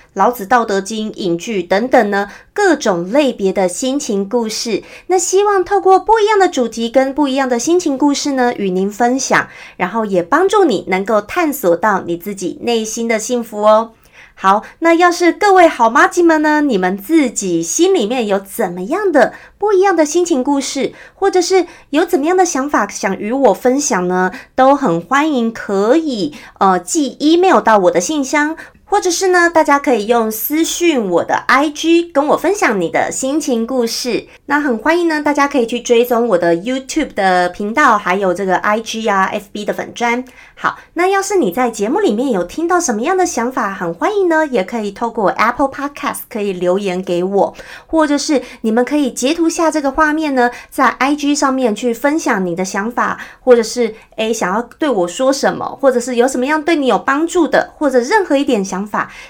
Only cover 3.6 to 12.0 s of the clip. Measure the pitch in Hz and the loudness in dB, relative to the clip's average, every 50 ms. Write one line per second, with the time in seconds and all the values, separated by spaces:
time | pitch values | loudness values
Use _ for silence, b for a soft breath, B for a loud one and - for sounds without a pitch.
3.6 | 185 180 180 - 262 254 262 285 - - 208 196 202 196 254 240 226 220 - - | 0 -2 -2 -2 -4 -2 -2 -4 -4 -4 -2 -4 -2 -2 -2 -2 -2 -2 -6 -6
4.6 | - 233 202 - B B B B B B 359 381 - - 370 381 403 415 403 381 | -6 -4 -4 -4 B B B B B B -2 0 0 0 0 2 2 2 2 0
5.6 | 359 - 403 381 330 381 381 370 370 - 440 453 403 427 427 392 370 359 359 269 | 0 0 0 2 4 4 4 4 4 4 2 4 4 2 4 4 2 2 2 0
6.6 | 240 220 - 233 226 233 233 269 262 269 262 294 294 269 262 277 269 254 247 233 | -2 -2 -2 -6 -4 0 2 2 2 0 0 -2 0 0 0 0 0 0 -2 -2
7.6 | - 320 339 359 - 311 269 254 302 285 277 - - 294 269 262 247 240 240 - | 0 0 0 0 0 0 -2 0 2 0 0 0 -2 -2 0 0 0 0 0 -2
8.6 | 202 190 180 185 196 202 208 - 240 240 254 269 - - 208 151 - B B B | -2 -2 0 0 -2 -2 -2 0 0 0 0 0 -2 0 0 0 0 B B B
9.6 | B B B B 180 180 202 226 214 202 196 175 170 - 269 320 381 381 440 415 | B B B B -6 -4 -2 -4 -4 0 0 -2 0 2 2 2 2 2 4 4
10.6 | 381 285 202 165 - 175 185 185 196 214 220 208 208 - - 359 339 294 269 - | 4 4 2 -2 -2 -2 -4 -2 -2 0 0 0 -2 -2 -4 -2 -2 -2 -2 -2
11.6 | - 175 170 170 - 214 196 170 | 0 0 0 2 0 0 0 0